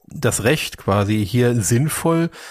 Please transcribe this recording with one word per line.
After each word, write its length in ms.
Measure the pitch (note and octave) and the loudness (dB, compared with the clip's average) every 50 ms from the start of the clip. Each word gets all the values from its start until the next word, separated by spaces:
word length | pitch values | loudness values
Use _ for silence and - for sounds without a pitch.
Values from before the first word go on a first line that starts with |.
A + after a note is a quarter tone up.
| _ | _
das 380 | - - - - A#2+ - - G2 | -20 -10 -4 -2 -2 -2 0 0
Recht 340 | A#2+ D#3 - - - - - | 0 0 0 -2 -6 -10 -6
quasi 480 | - - G2 G#2 G2+ G2+ A2 A2 G#2 | -2 0 0 2 2 2 0 0 0
hier 340 | F#2 - A#2+ B2 A#2+ A#2+ A#2+ | 0 2 2 2 2 2 0
sinnvoll, 720 | F#2+ E2+ A#2+ A#2 D3 D#3 - - - E3 E3 E3 E3 E3 - - - - | 0 2 2 2 2 0 -2 -2 0 0 2 2 0 -2 -4 -8 -18 -20